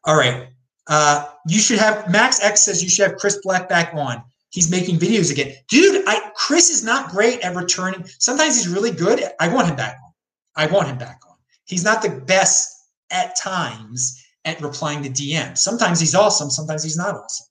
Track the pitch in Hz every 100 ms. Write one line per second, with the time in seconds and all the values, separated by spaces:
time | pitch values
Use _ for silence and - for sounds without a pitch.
0 | 156 156 127 123 - _ _ _ - 151
1 | 147 147 - - 160 202 208 214 214 214
2 | 180 202 254 277 208 208 - 185 180 185
3 | 196 - 202 202 190 185 180 175 165 156
4 | 135 117 - _ _ - 165 180 175 160
5 | 185 226 165 135 131 - - 254 392 381
6 | - 415 - - - 320 - 294 220 254
7 | 170 180 233 247 180 180 175 - 185 190
8 | 170 - - 285 311 233 180 185 226 160
9 | 180 285 - - 170 254 170 131 107 -
10 | - _ _ _ _ - 156 190 143 123
11 | 120 - _ _ _ _ - 185 196 220
12 | 208 131 135 190 175 - - - _ _
13 | _ 185 180 - 196 185 135 110 110 123
14 | - - _ _ 156 160 147 - 156 147
15 | 139 131 143 156 117 - 185 233 202 165
16 | 160 180 208 - 143 131 156 156 160 156
17 | 190 156 - - -